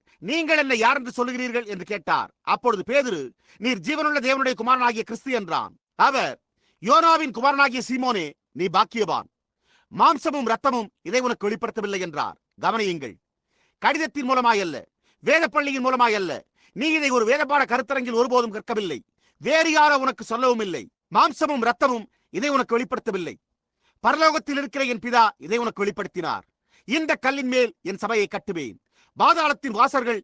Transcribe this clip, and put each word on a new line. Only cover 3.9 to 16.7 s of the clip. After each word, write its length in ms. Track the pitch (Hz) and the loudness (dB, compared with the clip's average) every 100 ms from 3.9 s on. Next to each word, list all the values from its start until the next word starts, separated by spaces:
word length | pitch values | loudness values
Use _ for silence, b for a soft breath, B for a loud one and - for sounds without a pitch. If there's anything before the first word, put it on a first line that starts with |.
| 302 302 294 | -2 0 0
தேவனுடைய 340 | 247 269 262 | 0 0 0
குமாரனாகிய 500 | 247 226 254 240 226 | -2 0 2 2 -2
கிறிஸ்து" 280 | - 226 269 | -6 -8 -4
என்றான். 400 | 240 175 151 101 _ _ - | -4 -2 -4 -4 _ _ 2
அவர், 380 | 233 269 165 - _ _ _ _ | 4 4 -2 -6 _ _ _ _
"யோனாவின் 520 | 196 311 330 320 302 208 | 4 6 6 4 2 0
குமாரனாகிய 460 | 269 277 277 247 | 0 4 2 0
சீமோனே, 440 | - 254 254 208 151 - _ | -4 -2 0 -2 -4 -10 _
நீ 140 | 139 185 | -4 0
பாக்கியவான், 600 | 185 214 233 190 127 - _ _ _ _ _ _ | 2 0 0 -2 -2 -6 _ _ _ _ _ _
மாம்சமும் 540 | - 269 320 320 285 226 | 2 4 4 -2 -2 -2
இரத்தமும் 420 | 226 277 247 202 _ | 0 0 -2 -4 _
இதை 180 | 160 247 | -4 -2
உனக்கு 260 | 247 233 208 | -2 -2 -4
வெளிப்படுத்தவில்லை" 540 | 226 220 220 208 196 | -4 -6 -6 -6 -4
என்றார். 380 | 180 147 110 76 _ - | -6 -6 -6 -8 _ -6
கவனியுங்கள், 560 | 170 220 202 170 127 82 _ _ _ _ _ _ | -2 0 -2 -4 -8 -14 _ _ _ _ _ _
கடிதத்தின் 460 | 214 302 311 294 254 | 0 0 -4 -4 -2
மூலமாய் 340 | 262 240 214 | 2 2 2
அல்ல, 140 | 180 127 - _ _ _ | 0 -6 -12 _ _ _
வேதப்பள்ளியின் 640 | 180 311 320 302 285 269 | 0 2 2 0 -2 -2
மூலமாய் 320 | 254 254 233 208 | 0 2 2 2
அல்ல, 160 | 180 123 - _ b | -2 -6 -12 _ b